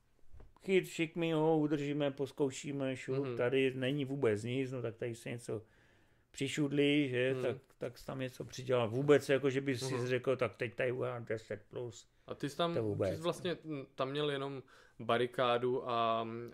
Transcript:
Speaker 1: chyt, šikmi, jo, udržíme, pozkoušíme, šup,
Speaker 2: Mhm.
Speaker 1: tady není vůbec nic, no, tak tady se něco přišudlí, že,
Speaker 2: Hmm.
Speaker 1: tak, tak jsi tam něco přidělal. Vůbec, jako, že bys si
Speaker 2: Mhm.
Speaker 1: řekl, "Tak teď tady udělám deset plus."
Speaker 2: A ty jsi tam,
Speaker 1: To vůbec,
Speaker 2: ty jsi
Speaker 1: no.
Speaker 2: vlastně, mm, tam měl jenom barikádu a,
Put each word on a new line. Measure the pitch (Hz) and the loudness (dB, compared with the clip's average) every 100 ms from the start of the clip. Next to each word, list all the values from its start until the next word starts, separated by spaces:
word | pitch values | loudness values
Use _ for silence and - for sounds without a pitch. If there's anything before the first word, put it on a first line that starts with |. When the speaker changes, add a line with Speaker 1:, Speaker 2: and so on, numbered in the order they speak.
| _ _ - - - - - | _ _ -18 -18 -18 -10 2
Speaker 1:
chyt, | 190 170 | 2 2
šikmi, | - 160 175 165 | -2 -4 0 0
jo, | 156 160 160 | 2 4 4
udržíme, | 151 151 143 147 143 | 4 0 0 0 -2
pozkoušíme, | 135 135 - 143 131 147 139 135 127 | -2 -4 0 -2 -2 -8 -4 -4 -4
šup, | - 135 135 | -4 -2 -2
Speaker 2:
Mhm. | 120 | 0
Speaker 1:
tady | 123 131 135 131 | 2 4 4 2
není | 127 147 131 | 0 0 -2
vůbec | 143 120 104 | 2 2 2
nic, | 117 127 131 | 0 -2 -2
no, | 131 | -4
tak | 120 113 | -6 -6
tady | 123 117 | -6 -6
se | 143 | -8
něco | 123 - 113 - _ _ _ _ _ _ | -10 -8 -8 -10 _ _ _ _ _ _
přišudlí, | - 135 151 143 143 143 147 143 | -6 -4 0 0 4 4 4 2
že, | 123 127 | 2 0
Speaker 2:
Hmm. | 131 | 0
Speaker 1:
tak, | 127 127 - _ | -2 -4 -8 _
tak | 131 - | -10 -10
jsi | - | -10
tam | 135 | -6
něco | 131 - 123 | -6 -8 -12
přidělal. | - 127 123 113 | -10 0 2 2
Vůbec, | 120 143 143 139 | 2 8 8 8
jako, | 135 139 | 2 2
že | 131 | 0
bys | 139 123 131 | 0 -2 -2
si | |
Speaker 2:
Mhm. | 127 123 | -2 0
Speaker 1:
řekl, | 127 127 127 | 0 0 0
"Tak | 117 - | 0 -2
teď | 123 - | -6 -2
tady | 131 | -2
udělám | 127 123 120 113 | -2 -4 -4 -4
deset | 113 - 104 - | -6 -6 -10 -8
plus." | 113 120 107 - _ - | -10 -8 -10 -20 _ -14
Speaker 2:
A | 123 | -8
ty | 143 | -6
jsi | 143 | -2
tam, | 170 | 0
Speaker 1:
To | 156 | 0
vůbec, | 107 101 98 | 0 0 0
Speaker 2:
ty | 80 | 0
jsi | |
Speaker 1:
no. | |
Speaker 2:
vlastně, | 170 165 180 156 | -2 -2 -4 -6
mm, | 156 147 131 - | -6 -8 -8 -6
tam | 135 | -4
měl | 143 147 | -2 -2
jenom | 139 139 135 - - - - | -2 -4 -8 -12 -20 -20 -8
barikádu | 117 117 104 - 123 120 123 127 127 | 0 2 2 2 2 4 2 0 0
a, | 117 117 113 113 117 120 | 0 2 2 -2 -6 -10